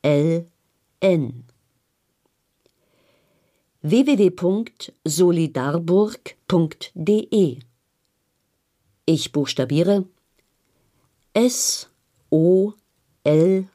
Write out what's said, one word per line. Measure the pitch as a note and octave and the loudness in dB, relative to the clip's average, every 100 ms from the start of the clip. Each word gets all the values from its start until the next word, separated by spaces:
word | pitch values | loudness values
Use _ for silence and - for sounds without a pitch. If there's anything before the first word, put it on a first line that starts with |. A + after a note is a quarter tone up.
L | C#3+ D3 D#3 E3 E3+ _ _ _ _ _ | 0 0 0 -2 -6 _ _ _ _ _
N. | F#3+ E3+ A#2+ B2 A#2+ _ _ _ _ _ _ _ _ _ _ _ _ _ _ _ _ _ _ _ _ _ _ _ | 0 0 -2 -10 -20 _ _ _ _ _ _ _ _ _ _ _ _ _ _ _ _ _ _ _ _ _ _ _
W | D3+ A3 C4+ | 0 2 2
W | A#3+ | 2
W | G3 | 2
punkt | F3+ F3 G3+ A3+ _ - _ D#3+ | 2 -2 -2 -6 _ -20 _ -6
solidarburg | D#3 F3+ E3+ D#3 B2+ C3+ E3 E3 F#3 G#3+ A3+ - _ - | 0 2 2 -2 -4 -4 -4 0 0 0 -6 -20 _ -4
punkt | F3+ D#3 - - | -2 -2 -6 -18
D | - D#3+ G#3+ - | -8 -2 -2 0
E. | A3 E3+ A#2 - _ _ _ _ _ _ _ _ _ _ _ _ _ - | 0 0 -2 -20 _ _ _ _ _ _ _ _ _ _ _ _ _ -2
Ich | D#3+ - | -2 -2
buchstabiere: | D3 C#3 - B2+ C#3+ E3+ G3+ F#3 _ _ _ _ _ _ _ _ _ _ _ _ | -6 -4 -4 -2 0 2 0 -2 _ _ _ _ _ _ _ _ _ _ _ _
S | G#3+ B3 - - - - _ _ _ _ | 0 0 0 -6 -6 -12 _ _ _ _
O | D#3 E3 F#3 G#3 G#3 _ _ _ _ | 2 4 4 2 -6 _ _ _ _
L | D3 D3+ F3 F#3+ F#3+ | 0 2 4 0 -4